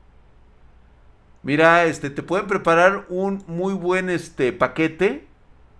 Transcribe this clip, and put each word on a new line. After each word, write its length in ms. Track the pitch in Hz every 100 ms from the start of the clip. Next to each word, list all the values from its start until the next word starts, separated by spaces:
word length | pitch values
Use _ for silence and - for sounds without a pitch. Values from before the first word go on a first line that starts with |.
| _ _ _ _ _ _ - _ _ _ _ _ _ _
Mira, 420 | 127 147 160 170 170
este, 220 | 147 143
te 140 | 143
pueden 240 | - 175 208
preparar 600 | 190 - 165 180 196 196
un 340 | 180 196 196 196
muy 260 | 165 190
buen, 340 | 196 175 185 185
este, 440 | 175 170 - 131
paquete 760 | 120 127 - 160 156 190 277 - _ _ - - -